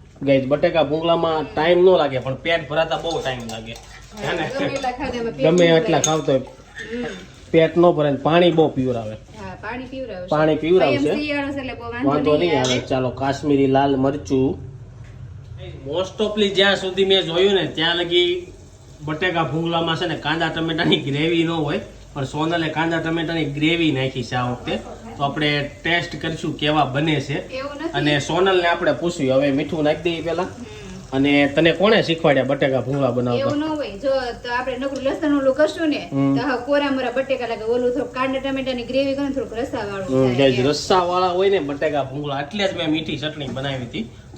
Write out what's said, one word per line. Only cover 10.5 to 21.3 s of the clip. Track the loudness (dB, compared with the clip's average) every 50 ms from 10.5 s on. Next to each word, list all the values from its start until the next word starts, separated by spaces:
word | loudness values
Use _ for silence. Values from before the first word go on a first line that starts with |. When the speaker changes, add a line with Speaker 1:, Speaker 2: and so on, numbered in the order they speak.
| 2
Speaker 1:
પીવરાવશે. | 0 2 4 4 4 4 4 2 2
Speaker 2:
ભાઈ, | 0 0
એમ | 0 -2
શિયાળો | -2 -2 -2 -4 -4 -4 -6
છે | -8
એટલે | -8 -10 -10
બહુ | -10 -10 -10
વાંધો | -8 -2 0 0
Speaker 1:
વાંધો | 0 2 2 2 2
Speaker 2:
નહીં | 4 2 2
Speaker 1:
નહીં | 2 2
આવે. | 2 0 0
Speaker 2:
આવે. | -2
Speaker 1:
ચાલો, | -2 -2 -2 -2 -2 -2
કાશ્મીરી | -4 -2 -2 -2 -2 -2 0 2 2 4 4
લાલ | 4 4 4 4 4 2
મરચું. | 2 2 0 0 -2 -4 -2 0 2 2 0 0 -4 -8 -14 -16 -16 -18 -18 -18 -18 -18 -18 -18 -18 -18 -16 -16 -18 -18 -16 -16 -16 -14 -16 -16 -14 -10
most | -4 -2 -2 -2 -2 -2 -2
ofly | -2 0 2 2 2 2
જ્યાં | 4 4 4 4 4
સુધી | 2 0 -2 0 2 4
મેં | 4 4 2 2
જોયું | 2 2 4 4 4 4
ને, | 4 2
ત્યાં | 0 -2 -2 0 0 0
લગી | 0 0 2 2 2 4 2 0 -2 -6 -10 -16 -20 -20 -20 -20 -20 -20 -20 -20 -12 -8
બટેકા | -6 -4 -2 -2 -2 0 0 -2
ભૂંગળામાં | -2 -2 -2 -2 -2 -2 0 0 -2 -2
છે | -2 -2
ને | -4 -4
કાંદા | -4 -4 -4 -2 -2 -2 -2
ટમેટાની | -2 -2 -4 -2 -2 0 2 2 2
ગ્રેવી | 2 0 -2 -2 0 0 0